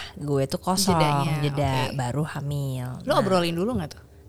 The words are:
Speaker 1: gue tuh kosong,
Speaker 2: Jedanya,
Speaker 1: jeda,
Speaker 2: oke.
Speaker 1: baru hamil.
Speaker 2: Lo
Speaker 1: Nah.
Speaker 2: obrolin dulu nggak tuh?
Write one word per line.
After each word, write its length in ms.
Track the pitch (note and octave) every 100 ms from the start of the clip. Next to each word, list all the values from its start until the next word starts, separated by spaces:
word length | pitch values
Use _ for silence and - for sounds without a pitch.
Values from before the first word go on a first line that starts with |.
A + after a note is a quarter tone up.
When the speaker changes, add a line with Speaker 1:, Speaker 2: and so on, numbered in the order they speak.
| - -
Speaker 1:
gue 300 | D3 C#3 C3+
tuh 120 | F3
kosong, 340 | - F#3 F#3+
Speaker 2:
Jedanya, 400 | E3+ D3+ C#3+ C#3 D3+
Speaker 1:
jeda, 320 | C#3+ C#3+ C#3 C3
Speaker 2:
oke. 120 | B2+ C#3
Speaker 1:
baru 280 | B2 C#3+ D#3
hamil. 600 | D3 C#3+ C#3+ C#3 B2+ B2 C3+
Speaker 2:
Lo 80 | -
Speaker 1:
Nah. 80 | D#4
Speaker 2:
obrolin 360 | G3 F#3 E3+ E3+
dulu 180 | G3+
nggak 160 | A#3 D#3
tuh? 120 | - - -